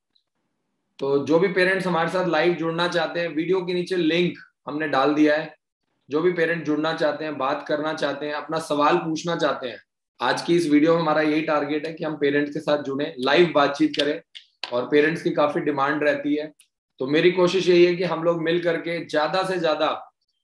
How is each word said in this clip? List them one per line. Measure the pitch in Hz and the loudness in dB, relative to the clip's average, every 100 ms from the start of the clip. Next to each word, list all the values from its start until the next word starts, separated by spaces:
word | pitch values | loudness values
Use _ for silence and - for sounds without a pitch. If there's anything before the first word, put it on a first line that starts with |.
| _ _ _ _ _ _ _ _ _ - | _ _ _ _ _ _ _ _ _ -8
तो | 139 139 139 | 0 0 4
जो | 160 | 2
भी | 175 | 4
पेरेंट्स | 180 180 190 175 | 2 2 2 0
हमारे | 165 165 | -2 0
साथ | 185 180 | -2 0
live | 156 175 | 2 2
जुड़ना | 165 165 165 175 | 0 -2 -2 -2
चाहते | 175 156 170 | 0 -2 -4
हैं, | 170 | -4
video | 151 165 190 180 | -4 -2 -2 -2
के | |
नीचे | 180 175 185 | -4 -2 -2
link | 160 170 175 - - _ - | 0 2 0 -2 -16 _ -10
हमने | 147 156 | -6 -2
डाल | 139 143 | 2 2
दिया | 147 151 151 | 4 4 2
है। | 160 - _ _ _ _ - | -2 -12 _ _ _ _ -6
जो | 147 | -2
भी | 180 | 0
parent | 170 160 170 | 0 -2 -2
जुड़ना | 143 151 156 | -2 -2 -2
चाहते | - 156 147 156 | 0 -2 -2 -6
हैं, | 143 | -4
बात | 131 147 - | -4 -4 -4
करना | 151 156 | -4 -4
चाहते | 160 147 135 147 | -4 -4 -4 -6
हैं, | |
अपना | 147 143 160 | -8 -6 -6
सवाल | - 147 147 175 | -4 0 2 2
पूछना | 165 156 175 170 | 0 -4 -4 -2
चाहते | 147 127 123 | -2 -2 -8
हैं, | 104 _ _ _ - | -12 _ _ _ -4
आज | 120 139 | -2 -2
की | - 170 | 2 2
इस | 160 | 4
वीडियो | 147 160 165 | 4 4 2
में | |
हमारा | 156 151 | 2 2
यही | 156 156 | 2 0
target | 156 151 143 151 160 | 0 0 0 -4 -6
है | |
कि | 165 | -6
हम | 160 151 | -6 -2
parents | 139 143 147 | 0 0 -2
के | 151 | -4
साथ | 151 147 | -2 -2
जुड़ें, | 135 135 151 127 | -2 -6 -6 -4
live | 131 156 170 147 | 2 4 4 4
बातचीत | 139 139 151 - | 2 2 0 0
करें | 147 160 - - _ _ - | -2 -2 -8 -20 _ _ -6
और | 123 123 | -4 2
parents | 147 151 160 | 2 2 0
की | 170 | -2
काफी | 156 147 165 | 0 0 0
demand | 151 139 139 151 | -2 -2 -2 0
रहती | 147 143 147 147 | 0 0 -2 -4
है। | 151 - _ _ _ - | -6 -14 _ _ _ -8
तो | 131 | -2
मेरी | 156 175 | 2 4
कोशिश | 180 175 185 175 | 4 2 2 4
यही | 175 175 | 6 6
है | 175 | 4
कि | |
हम | 180 160 | -2 -2
लोग | 170 170 | 0 0
मिल | 160 170 | 0 0
करके | 170 160 160 170 139 | 0 -2 -4 -8 -4
ज्यादा | 151 156 185 | -2 0 -2
से | 185 180 | -2 0
ज्यादा | 160 151 151 - - _ _ _ | 0 0 0 -4 -10 _ _ _